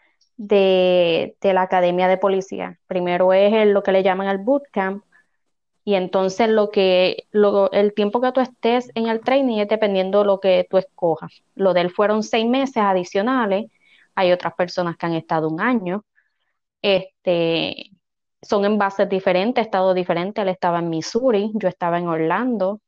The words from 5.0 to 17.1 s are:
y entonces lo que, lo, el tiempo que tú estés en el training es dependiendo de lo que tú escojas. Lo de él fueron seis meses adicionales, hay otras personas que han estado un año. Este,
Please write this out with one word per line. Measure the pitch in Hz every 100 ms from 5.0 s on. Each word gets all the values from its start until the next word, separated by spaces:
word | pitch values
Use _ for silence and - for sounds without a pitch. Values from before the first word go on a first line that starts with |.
| - _ _ _ _ _ _ _
y | - 196
entonces | 185 190 190 190 233
lo | 220 208
que, | 208 190 180 185 - -
lo, | 214 208 202 196
el | 190 208
tiempo | 208 208 240
que | 254
tú | 254
estés | 247 - 226 240 247 -
en | 226
el | 226
training | 226 269 269 214
es | 208
dependiendo | 214 214 190 185 202
de | 208
lo | 196
que | 196 185 180
tú | 190
escojas. | 180 - 175 156 165 - _ -
Lo | 190
de | 180
él | 175
fueron | - 208 214
seis | 214 233 226
meses | 262 269 247
adicionales, | 202 185 175 196 214 262 214 190 226 _ _ _ _
hay | - 185
otras | 180 175
personas | - 175 - 175 165
que | 170
han |
estado | 165 160 165 156
un | 160
año. | 220 240 180 196 - _ _ _ _ _ _ _
Este, | 202 190 185